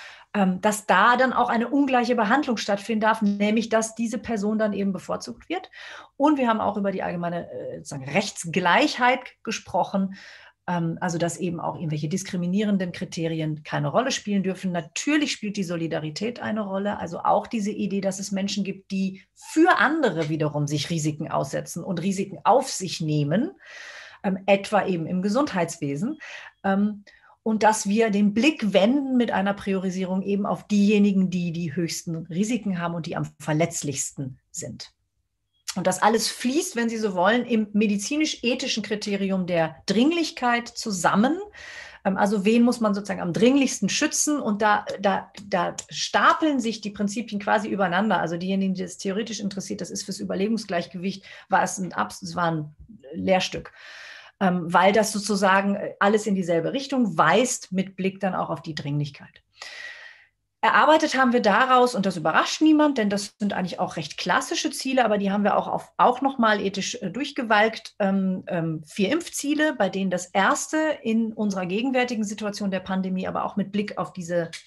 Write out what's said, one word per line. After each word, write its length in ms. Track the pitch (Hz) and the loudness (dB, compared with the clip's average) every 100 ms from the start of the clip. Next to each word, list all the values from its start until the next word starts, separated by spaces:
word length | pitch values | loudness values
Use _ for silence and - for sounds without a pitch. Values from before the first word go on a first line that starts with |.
| - - - 208 | -18 -20 -6 2
ähm, 260 | 185 180 | 2 2
dass 240 | 214 208 - | 0 0 2
da 320 | 185 226 247 | 6 6 6
dann 160 | 254 | 4
auch 160 | - 185 | 2 0
eine 200 | 233 240 | 0 2
ungleiche 440 | 285 277 247 233 | 2 4 2 2
Behandlung 440 | 233 208 269 294 220 | 2 4 2 2 -2
stattfinden 440 | - 202 - 220 | -2 -2 -2 2
darf, 220 | 214 220 | 2 4
nämlich 460 | 202 202 208 220 226 | 2 2 2 2 2
dass 260 | 220 226 - | 0 0 -4
diese 240 | 233 247 | -6 -4
Person 400 | - 220 208 214 | -4 -4 -2 0
dann 140 | 214 | 0
eben 200 | 202 196 | 0 -2
bevorzugt 560 | 180 - 190 - 233 - | -4 -6 -8 -8 -14 -8
wird. 220 | 359 - - - - - - | -8 -8 -16 -18 -18 -16 0
Und 200 | 294 277 | 2 4
wir 100 | 240 | 2
haben 140 | 220 | 2
auch 160 | 190 208 | 0 0
über 140 | 196 | -2
die 100 | 190 | -2
allgemeine, 480 | 175 175 170 175 - | -4 -4 -4 -4 -8
äh, 280 | 127 131 156 | -10 -10 -12
sozusagen 300 | 160 147 131 | -12 -12 -2
Rechtsgleichheit 1160 | 170 202 - 170 175 175 202 302 - 247 262 - - | -2 -2 -6 -6 0 4 4 4 2 2 2 -4 -12
gesprochen, 680 | - - - 180 175 196 190 190 - - - _ - | -8 -8 -4 -2 0 0 -2 -4 -18 -20 -20 _ -6
ähm, 300 | 175 165 - | -2 -2 -2
also 180 | 170 165 | -4 -2
dass 200 | 170 - | -2 -2
eben 220 | 180 170 | -6 -4
auch 160 | 160 151 | -6 -6
irgendwelche 340 | 156 151 151 | -6 -4 -4
diskriminierenden 800 | 190 - 180 175 196 208 196 185 | -4 -4 -4 -2 0 0 0 -2
Kriterien 720 | - 160 - 160 160 156 151 | -6 -10 -4 -4 -2 -4 -6
keine 240 | - 147 147 | -6 -2 0
Rolle 240 | 190 262 | 0 0
spielen 320 | - 208 202 | -4 -2 0
dürfen. 280 | 185 185 185 | 0 -4 -4
Natürlich 600 | 175 160 - 285 302 294 | -4 -6 -6 0 2 0
spielt 260 | - 208 202 | -4 -6 -4
die 60 | |
Solidarität 800 | 175 170 165 160 156 151 220 233 | -4 -4 -4 -4 -6 -6 -6 -6
eine 200 | 226 214 | -6 -4
Rolle, 380 | 196 196 202 - | -4 -4 -4 -4
also 200 | 170 170 | -8 -2
auch 280 | - 185 208 | 2 2 2
diese 240 | 233 202 | -4 -4
Idee, 300 | - 196 196 | -2 -2 -2
dass 180 | 190 190 | -2 -4
es 120 | 196 | -6
Menschen 320 | 190 196 208 | -4 -4 -4
gibt, 280 | 196 190 - | -4 -8 -6
die 320 | 190 190 185 _ | -4 -2 -6 _
für 440 | _ - 311 359 - | _ -4 4 4 6
andere 500 | 240 320 240 160 151 | 4 2 2 0 -2
wiederum 380 | 156 151 147 143 | 0 0 0 -2
sich 220 | 151 - | -2 -2
Risiken 420 | 165 151 151 156 | -2 -2 -2 -2
aussetzen 520 | 151 151 - 151 175 | -2 -2 -4 -8 -10
und 180 | 190 170 | -6 -4
Risiken 380 | 196 190 - 165 | -2 -2 -4 0
auf 260 | - 254 262 | 4 4 2
sich 320 | - 180 - | -6 -6 -4
nehmen, 500 | 156 151 143 190 339 - - - - - - - | 0 0 2 0 0 -6 -18 -18 -16 -18 -20 -6
ähm, 160 | 196 190 - | -4 -2 2
etwa 400 | 196 - 202 190 | 2 2 0 0
eben 220 | 170 156 | -2 -2
im 140 | 185 | -2
Gesundheitswesen. 960 | 202 240 294 185 160 - 143 143 233 311 - - - - | 0 0 0 0 -2 -2 -4 -2 -4 -6 -12 -16 -18 -6
Ähm, 400 | 196 196 208 208 - _ _ _ | 0 2 0 -2 -14 _ _ _
und 200 | 226 214 | -2 4
dass 240 | 214 220 196 | 4 4 2
wir 220 | 214 226 | 2 4
den 240 | 202 208 | 4 4
Blick 400 | 214 294 302 208 | 4 2 2 2
wenden 420 | 180 208 285 269 247 | 4 6 4 2 2
mit 160 | 233 | 2
einer 220 | 190 202 | 0 0
Priorisierung 680 | 202 202 190 185 185 180 190 | -2 -2 -2 -2 -2 -2 -2
eben 240 | 196 202 202 | 0 -2 0
auf 220 | 175 - | -4 0
diejenigen, 600 | 208 202 208 202 190 180 | 4 6 6 6 4 2
die 240 | 180 175 | 0 -4
die 200 | 165 170 | -4 -4
höchsten 520 | 185 165 - 170 165 165 | -2 -4 -4 -6 -8 -6
Risiken 520 | 170 214 247 202 170 | -2 0 -2 -2 -4
haben 160 | 170 | -4
und 120 | 170 165 | -4 -6
die 100 | - | -8
am 140 | 151 - | -8 -8
verletzlichsten 960 | - 151 170 - 147 131 - - 131 131 _ | -2 0 0 -2 -6 -6 -8 -8 -10 -12 _
sind. 400 | - - 123 - _ _ _ _ _ _ _ - 190 | -12 -12 -12 -18 _ _ _ _ _ _ _ -10 -2
Und 80 | 180 | -2
das 160 | 185 | 2
alles 260 | 208 226 - | 2 2 0
fließt, 460 | - 247 294 370 233 | -4 -2 0 -2 -2
wenn 140 | 226 | -2
Sie 80 | 226 | -2
so 160 | 214 | -2
wollen, 320 | 180 190 240 240 | 2 4 2 2
im 220 | 226 208 | 0 2
medizinisch-ethischen 1080 | 208 214 202 - 294 311 - 233 254 254 220 | 2 2 0 -2 0 -2 -2 -2 -2 -2 -4
Kriterium 640 | 202 208 214 196 196 190 175 | -4 -6 -4 -2 -2 -2 0
der 300 | 170 156 - - | 0 0 -2 -2
Dringlichkeit 840 | 196 285 339 311 - 247 240 240 | 2 4 2 -2 -2 0 0 -2
zusammen. 680 | - 226 185 165 175 254 359 415 - - - - - | -8 -6 0 2 4 2 0 -6 -14 -18 -16 -18 -6
Ähm, 140 | 196 190 | -2 0
also 280 | 202 208 196 | 2 2 4
wen 180 | 233 | 4
muss 160 | 240 233 | 4 4
man 160 | 214 202 | 0 0
sozusagen 260 | 202 180 | -4 -6
am 100 | 175 | -4
dringlichsten 560 | 156 240 277 262 - 190 | 4 6 6 2 0 -2
schützen? 540 | - 302 - 302 294 | 0 0 0 0 0
Und 200 | 226 208 | -2 0
da, 240 | 214 208 - 190 | 2 2 0 -2
da, 320 | 196 190 - - - | 0 0 -4 -16 -4
da 300 | 190 175 170 - | -2 -2 -6 -12
stapeln 680 | 151 - 208 269 330 311 269 | -8 -2 4 4 4 2 2
sich 220 | 226 208 | 0 -4
die 80 | 202 | -8
Prinzipien 500 | 202 202 240 - 208 | -4 -4 -4 -6 -6
quasi 300 | 208 214 208 | 0 0 0
übereinander. 500 | 202 185 180 220 180 | -2 0 0 2 0
Also 180 | 165 170 | 0 -4
diejenigen, 360 | 185 196 190 | -2 0 0
die 80 | 185 | -2
es 160 | 180 - | -6 -6
theoretisch 420 | 190 190 226 208 | -4 -4 -6 -6
interessiert, 420 | 196 196 - 202 | -6 -6 -8 -8
das 100 | 190 | -8
ist 120 | 196 | -8
fürs 160 | - 196 | -8 -8
Überlebensgleichgewicht, 1040 | 190 185 208 220 - 175 175 180 190 190 - - - | -6 -2 0 -2 -2 -4 -4 -6 -8 -8 -14 -20 0
war 140 | 185 | 0
es 140 | 185 - | 0 -4
ein 160 | 175 | -6
Abs-, 300 | - 202 - | -4 -6 -8
es 120 | 175 170 | -10 -2
war 160 | 170 | -2
ein 240 | 160 151 - - - 135 | -2 -6 -14 -20 -20 -14
Lehrstück. 580 | 170 185 185 - 151 - - - - - - - _ | -6 2 2 2 -6 -12 -18 -20 -20 -18 -20 -20 _
Ähm, 320 | 190 180 165 | 2 2 2
weil 220 | 175 190 | 6 6
das 180 | 220 208 | 6 2
sozusagen 640 | 208 202 196 196 196 202 196 143 - | -2 -2 2 4 4 2 -2 -4 0
alles 280 | 202 214 214 | 2 2 2
in 80 | 190 | 0
dieselbe 380 | 170 165 156 | 0 0 0
Richtung 440 | 254 269 262 208 160 | -4 -2 0 2 4
weist 540 | 156 202 254 - - | 4 6 4 -2 -4
mit 240 | 185 190 - | -4 -4 -4
Blick 240 | 190 190 | -4 -2
dann 160 | 196 170 | -2 -2
auch 140 | 170 | -4
auf 120 | 160 | -6
die 140 | 165 151 | -8 -8
Dringlichkeit. 680 | 143 147 147 - - _ _ _ - - - - - - _ _ _ _ 220 | -4 -2 -4 -8 -20 _ _ _ -18 -14 -16 -16 -20 -20 _ _ _ _ 4
Erarbeitet 480 | 208 277 311 302 262 | 6 6 6 4 2
haben 180 | 254 | 4
wir 80 | 233 | 4
daraus, 540 | 202 190 254 254 247 254 | 4 4 4 6 4 2
und 100 | 190 | -2
das 120 | 180 | 0
überrascht 440 | 160 226 - - | 2 2 0 2
niemand, 360 | 311 302 302 269 | 4 6 4 2
denn 120 | 208 | 0
das 240 | 202 202 - | -2 -6 -6
sind 140 | 202 | -4
eigentlich 260 | - 180 - | -2 -4 -4
auch 160 | 170 170 | -4 -6
recht 220 | 151 - | -10 -6
klassische 520 | - 214 - 330 302 | 0 0 0 -2 -4
Ziele, 360 | - 262 254 226 | -4 0 2 2
aber 120 | 208 | 2
die 140 | 196 | 0
haben 120 | 202 | 2
wir 140 | 202 - | 2 2
auch 100 | - | 0
auf, 240 | - - - | -4 -6 4
auch 240 | 190 240 | 4 4
noch 160 | 269 277 | 0 2
mal 240 | 226 208 | 2 2
ethisch, 340 | 190 190 190 - | 0 -4 -6 -6
äh, 80 | 185 | -8
durchgewalkt, 880 | 226 285 285 226 208 220 220 - - | -6 -6 -6 2 4 4 0 -12 -2
ähm, 440 | 196 196 190 185 - | 0 2 0 -2 -4
ähm, 360 | 175 160 156 - | -4 -2 -4 -6
vier 260 | - 196 | -2 0
Impfziele, 640 | 330 - - 285 294 311 | 0 -2 -6 -2 2 0
bei 160 | - 190 | 2 0
denen 220 | 190 190 | 0 -2
das 160 | 180 - | -2 -2
erste 500 | 196 202 294 - 311 311 - | 2 2 2 0 0 0 -2
in 320 | 226 226 226 | -2 0 0
unserer 320 | 220 208 190 175 | -2 -4 -2 -2
gegenwärtigen 580 | 202 269 247 247 220 | -2 0 0 0 -2
Situation 460 | 202 214 208 202 196 | -4 -4 -6 -4 -4
der 120 | 185 | -4
Pandemie, 460 | 190 190 185 185 180 | -2 -2 -2 -4 -4
aber 180 | 170 - | -4 -2
auch 100 | 202 | -2
mit 160 | 190 | -2
Blick 260 | 202 208 - | -2 -4 -6
auf 160 | 170 | -8
diese 380 | 185 165 175 165 - | -8 -4 -2 -4 -8